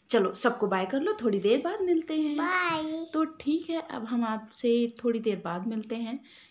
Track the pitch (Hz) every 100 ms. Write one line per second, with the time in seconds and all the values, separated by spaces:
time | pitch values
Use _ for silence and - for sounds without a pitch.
0 | - 226 190 - 240 240 202 185 190 269
1 | 349 415 233 202 196 254 339 427 359 330
2 | 320 311 302 294 349 370 349 320 311 320
3 | 330 311 320 - 285 320 - 330 - 262
4 | 220 240 233 220 220 - 240 233 233 233
5 | 240 226 226 185 170 175 220 220 214 226
6 | 226 254 - - -